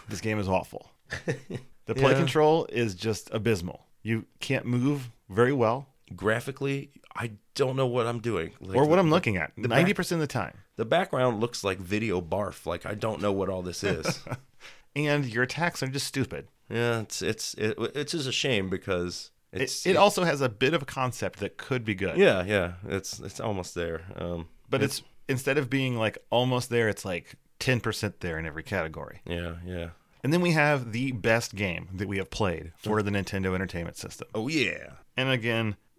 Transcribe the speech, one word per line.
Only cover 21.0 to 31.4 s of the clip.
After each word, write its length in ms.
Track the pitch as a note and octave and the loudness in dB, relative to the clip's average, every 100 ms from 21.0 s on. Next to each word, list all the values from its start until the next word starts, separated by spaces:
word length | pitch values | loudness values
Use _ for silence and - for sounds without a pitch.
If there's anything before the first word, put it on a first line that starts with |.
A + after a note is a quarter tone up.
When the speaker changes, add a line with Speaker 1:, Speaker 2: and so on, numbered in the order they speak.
| B2+ - G2 - | -2 -2 -6 -4
Speaker 2:
that 180 | G2+ - | -6 -6
could 280 | - B2+ | -4 -4
be 100 | A2 | -2
good. 220 | F#2+ F#2+ E3 | -2 0 6
Speaker 1:
Yeah, 260 | F#3+ G2 | 6 6
yeah. 280 | F#2 G#2 F2 F2+ G#2 | 2 2 0 -4 -4
It's, 320 | G2 - - | -4 -4 -12
it's 180 | - - | -12 -6
almost 340 | A2+ G2 F2 | -4 -4 -6
there. 280 | F2 E2+ E2 F2+ - | -4 -4 -4 -8 -8
Um, 320 | F2 E2+ D#2+ - - | -6 -6 -8 -14 -4
Speaker 2:
But 140 | A2+ | 0
Speaker 1:
it's 160 | C3+ - | 0 -2
Speaker 2:
it's, 100 | - - - | -10 -18 -4
instead 280 | B2+ C3+ C#3 | -2 0 0
of 140 | B2+ | 0
being, 260 | C3+ C3 A#2 | 0 0 0
like, 220 | A2 - - | 0 -2 0
almost 380 | A#2 B2+ B2 - | 2 4 2 2
there, 200 | A#2+ A2+ | 2 2
it's, 160 | G2 G2 | 0 -4
like, 300 | F2 - - _ - | -6 -8 -20 _ -6
ten 200 | - B2 | 0 2
percent 400 | A2 - G#2 - | 0 -2 -4 -4
there 180 | F2+ D#2+ | -6 -4
in 60 | E2 | -6
every 160 | D2+ | -8
category. 580 | - F#2+ D#2+ D#2 D2 - | -4 -4 -4 -6 -14 -14
Speaker 1:
Yeah, 320 | - F2 E2+ E2+ | -8 -6 -6 -8
yeah. 260 | F2 F2+ E2+ - _ _ | -8 -8 -8 -12 _ _
Speaker 2:
And 80 | B2+ | 0
then 80 | E3+ | 2
we 100 | F3 | 4
have 400 | D#3+ D3 C#3+ A#2+ | 4 4 2 0
the 220 | A2 C3+ | -4 -4
best 420 | B2 A2+ A2+ | 0 2 2